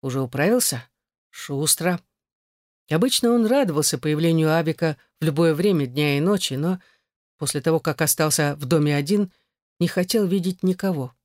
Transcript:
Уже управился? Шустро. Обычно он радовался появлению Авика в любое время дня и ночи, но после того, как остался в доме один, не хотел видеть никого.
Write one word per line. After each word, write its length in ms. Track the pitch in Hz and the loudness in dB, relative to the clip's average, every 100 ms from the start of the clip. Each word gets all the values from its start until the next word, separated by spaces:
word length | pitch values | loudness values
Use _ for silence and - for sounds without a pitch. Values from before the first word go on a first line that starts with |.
Уже 180 | 135 131 | -4 -4
управился? 680 | 131 - 160 247 - 123 - _ _ _ _ | -4 -2 2 2 0 -4 -8 _ _ _ _
Шустро. 720 | - - 139 151 - 165 175 _ _ _ _ _ _ _ _ _ | -18 -8 -4 0 0 0 -4 _ _ _ _ _ _ _ _ _
Обычно 420 | 156 247 - 240 | 0 2 2 2
он 160 | 240 214 | 2 4
радовался 520 | 269 240 151 147 147 | 2 2 0 0 -2
появлению 560 | 156 151 170 165 156 | -2 0 2 2 2
Авика 420 | 165 160 156 165 147 _ _ | 2 0 -2 -2 -4 _ _
в 40 | |
любое 280 | 160 147 165 | -4 2 2
время 340 | 151 196 180 135 | 2 2 2 0
дня 300 | 127 147 143 | -2 0 0
и 40 | |
ночи, 340 | 165 202 - | 0 0 -2
но 240 | 135 160 185 _ _ _ _ _ _ | -4 -2 -4 _ _ _ _ _ _
после 220 | 143 147 | -6 -2
того, 200 | 135 160 | 0 0
как 220 | - 147 | 0 -2
остался 520 | 156 - 156 147 147 147 | -2 0 0 2 -2 -2
в 60 | 135 | 0
доме 280 | 160 147 | 2 2
один, 380 | 147 147 202 196 _ _ _ _ _ | 0 0 0 0 _ _ _ _ _
не 80 | 175 | -2
хотел 400 | - 180 226 196 | 0 -2 0 0
видеть 340 | 190 180 185 | 0 -2 -2
никого. 500 | 180 185 196 165 123 _ | -2 -2 -2 -4 -6 _